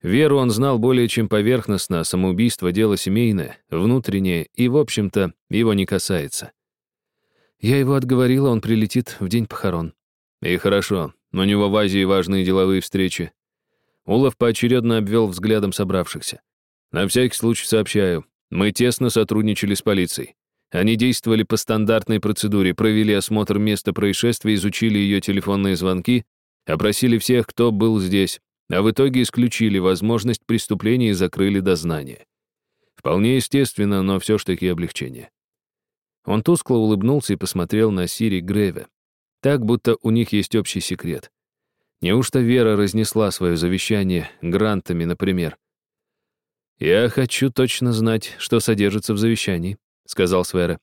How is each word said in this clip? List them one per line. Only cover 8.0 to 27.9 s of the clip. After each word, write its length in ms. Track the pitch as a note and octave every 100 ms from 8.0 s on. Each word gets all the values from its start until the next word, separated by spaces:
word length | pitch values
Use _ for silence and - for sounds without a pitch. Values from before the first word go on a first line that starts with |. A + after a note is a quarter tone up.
| B2+ B2+ B2+ C3 C#3
он 120 | A2+
прилетит 540 | - A2+ G#2+ B2+ A#2 -
в 80 | F#2+
день 180 | A2+ A2
похорон», 480 | - G2 E2+ E2 - _ _ _ _
И 140 | E2 F2+
хорошо, 560 | G#2 G2+ - G2 D2+ _ _
у 100 | F2+
него 260 | G2 G2+ G2+
в 60 | G#2
Азии 280 | G#2 G2
важные 420 | F#2+ G2 F2 F#2+ F#2
деловые 360 | F#2+ F#2+ F#2+
встречи. 500 | - G2 F#2 - E2+ _ _ _ _ _ _ _ -
Улов 320 | G#2+ C3+ -
поочерёдно 600 | A#2+ A2 A#2+ B2+ A#2 A2+
обвёл 300 | G2+ A2+ A2
взглядом 460 | F2+ G#2 A2 G2+
собравшихся. 680 | - G2 F#2+ E2+ D2+ - - _ _ _ _ _
«На 160 | D#2+ F#2+
всякий 280 | A#2+ B2+ -
случай 300 | A2+ A2+ -
сообщаю, 600 | A2 G2+ G#2 F#2+ E2 - _ _
мы 220 | E2+ G#2
тесно 380 | F#2+ B2 - B2
сотрудничали 640 | A2+ G#2+ G#2+ G#2+ G2+ G2+
с 80 | G2+
полицией. 540 | - G2 F2 - C2 _ _ _ _
Они 240 | F2 G2+ A2+
действовали 480 | B2 A#2+ A2+ A2
по 140 | G#2+ A2
стандартной 600 | - A2 G#2+ A2+ G#2 A2
процедуре, 540 | G#2 G#2 G#2+ G2+ F#2
провели 400 | F2 A2 G#2+ G#2+
осмотр 460 | G#2 - G#2+ G#2 G#2
места 320 | G#2+ G2+ -
происшествия, 600 | F2 G#2 F#2 A#2 A#2 G#2+ G#2
изучили 420 | G2+ - A2+ G#2
её 220 | G2+ G2+
телефонные 560 | G2+ G2 F#2+ G2 G2 F2+
звонки, 500 | F#2 F#2 F2+ B2 - _ _ _ -
опросили 520 | D#2 G#2 G#2 B2+ A#2
всех, 280 | - B2 A2
кто 260 | - A#2+
был 280 | G#2 A2+